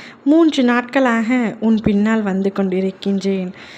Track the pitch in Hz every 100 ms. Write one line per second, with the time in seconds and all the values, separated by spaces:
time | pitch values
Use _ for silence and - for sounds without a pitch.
0 | - - - 320 330 285 247 240 240 277
1 | 262 226 220 254 226 226 220 220 220 202
2 | 214 226 208 190 196 196 196 185 190 190
3 | - 196 196 196 185 - -